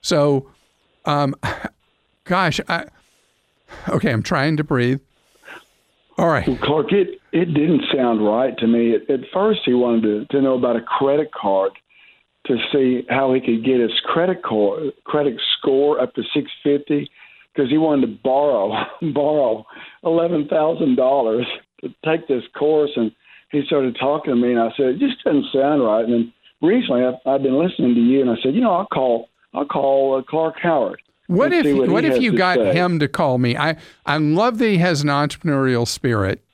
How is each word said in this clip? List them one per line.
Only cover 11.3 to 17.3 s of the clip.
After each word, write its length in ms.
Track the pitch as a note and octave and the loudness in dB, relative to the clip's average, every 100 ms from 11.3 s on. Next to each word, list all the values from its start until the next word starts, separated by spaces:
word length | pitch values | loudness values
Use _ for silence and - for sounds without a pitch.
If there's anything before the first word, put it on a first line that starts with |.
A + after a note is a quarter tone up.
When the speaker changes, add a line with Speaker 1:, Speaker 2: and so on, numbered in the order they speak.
Speaker 2:
card 380 | - G#2 G2 G2 - _ _ - _ _ _ - | -4 -2 0 0 -4 _ _ -20 _ _ _ -2
to 100 | A#2+ - | -2 0
see 320 | C#3+ C3 B2 B2+ | 0 2 0 -2
how 240 | B2+ C3+ | -2 2
he 60 | C3 | 0
could 240 | B2+ A2+ | 0 0
get 160 | A#2+ B2+ | 2 2
his 120 | A#2 - | 2 -2
credit 380 | - E3 F3+ F3+ | -2 0 0 -2
card, 480 | - A2 G#2 F#2+ C#3 - | -2 0 0 0 -6 -8
credit 360 | - D3+ C#3+ A2+ - - | -4 -2 0 -2 -4 -2
score 440 | - C3+ C#3+ D3 | 0 2 2 2
up 120 | C3 - | -2 -4
to 80 | A2 | -4
six 160 | - - - | -4 -4 -6
fifty, 460 | D3 C#3+ C#3+ D3 C#3+ _ - | -2 -2 0 -4 -4 _ -20